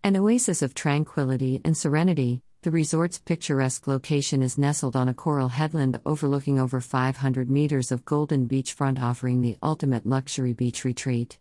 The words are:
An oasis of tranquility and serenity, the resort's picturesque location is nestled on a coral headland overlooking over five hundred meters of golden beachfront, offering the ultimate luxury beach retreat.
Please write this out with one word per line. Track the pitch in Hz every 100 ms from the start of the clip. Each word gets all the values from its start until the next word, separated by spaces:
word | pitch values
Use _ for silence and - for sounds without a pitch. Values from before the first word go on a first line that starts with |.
An | 202 190
oasis | 202 247 - 170
of | 135
tranquility | - 151 143 151 - 131 131 131 131
and | - 156
serenity, | 151 151 180 160 123 123 - _
the | 170
resort's | 165 151 160 170 -
picturesque | - 165 - 139 131 - -
location | 135 - 147 139 139
is | 127 143
nestled | 143 147 135 127
on | 127
a |
coral | 123 165 143 127
headland | 123 156 156 131 123 135
overlooking | 151 143 139 139 139
over | 127 127
five | 123 131 131 127
hundred | 135 131 127
meters | 139 147 143 123
of | 123 -
golden | 147 147 143 120
beachfront, | 135 127 - 135 131
offering | 120 123 127 123
the | 120 -
ultimate | 156 156 139 120 -
luxury | 131 131 - 127
beach | 113 123 -
retreat. | 127 123 135 120 120 -